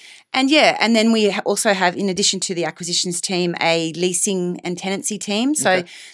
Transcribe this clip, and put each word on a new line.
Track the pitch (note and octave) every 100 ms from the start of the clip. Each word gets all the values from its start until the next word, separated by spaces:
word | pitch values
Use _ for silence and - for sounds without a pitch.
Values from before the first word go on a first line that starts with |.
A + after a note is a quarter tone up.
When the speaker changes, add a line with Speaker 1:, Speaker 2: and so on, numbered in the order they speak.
| - - _
Speaker 1:
and | - C4+
yeah, | D4+ G3 -
and | G#3+
then | A3+ A3+
we | A3+ G3+
ha-, | G3
also | - G3+ A3+
have, | F#3+ F3+ D#3+
in | G3
addition | F3+ G3 F#3+
to | -
the | E3+
acquisitions | D#3+ - E3+ E3+ F3+ F3
team, | - F3+ F3 E3
a | E3 E3 E3
leasing | D#3+ F3+ F3 G#3 F#3 F3+ F3
and | F3+ F3
tenancy | F#3+ G3 - G#3
team. | - G#3 C4
So | D4+ G3+
Speaker 2:
Okay. | F#3 F3 - -